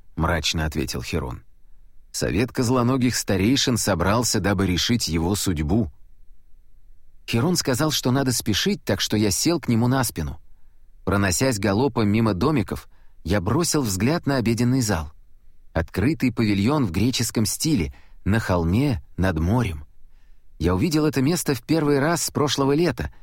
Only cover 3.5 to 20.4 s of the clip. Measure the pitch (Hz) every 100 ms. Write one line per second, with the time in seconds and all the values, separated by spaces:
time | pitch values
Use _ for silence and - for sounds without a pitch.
3.5 | 135 - 117 - 87 90 113 117 113 95
4.5 | 98 95 87 - 120 - 82 82 101 -
5.5 | 78 76 104 110 - - - - - -
6.5 | - - - - - - - - 117 151
7.5 | 165 - 123 156 135 131 131 131 117 -
8.5 | 101 196 208 - 98 - 107 107 - 156
9.5 | 170 - 113 123 131 123 - 76 - -
10.5 | - - - - - - 101 98 - 135
11.5 | 104 107 98 139 120 104 110 113 92 127
12.5 | 147 95 67 - - - - 80 101 87
13.5 | 147 170 156 120 95 113 170 - 139 113
14.5 | 113 120 131 110 85 76 - - - -
15.5 | - - 82 80 - 135 160 127 120 110
16.5 | 101 104 151 110 85 120 - 117 120 107
17.5 | - 160 131 71 - - - - 110 -
18.5 | 90 82 104 143 104 - - 92 80 82
19.5 | 123 101 78 - - - - - -